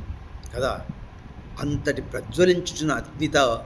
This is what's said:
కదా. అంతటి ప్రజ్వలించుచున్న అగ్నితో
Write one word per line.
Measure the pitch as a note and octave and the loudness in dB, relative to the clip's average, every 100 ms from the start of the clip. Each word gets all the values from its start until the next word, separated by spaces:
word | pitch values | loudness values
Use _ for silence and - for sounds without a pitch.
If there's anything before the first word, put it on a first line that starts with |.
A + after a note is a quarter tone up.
| - - - - - A#2+ | -10 -10 -10 -14 -10 0
కదా. | C3 G2 - - - - - - - - | 0 0 -6 -10 -12 -14 -16 -16 -14 -6
అంతటి | D3 B2+ D3 C#3 | -2 0 0 -2
ప్రజ్వలించుచున్న | - G#2+ - - F#3 F3+ - - D#3 | -4 -8 -6 4 6 6 2 -2 0
అగ్నితో | B2 - - D#3 D3+ C3 A2+ | 0 -2 -4 2 6 6 4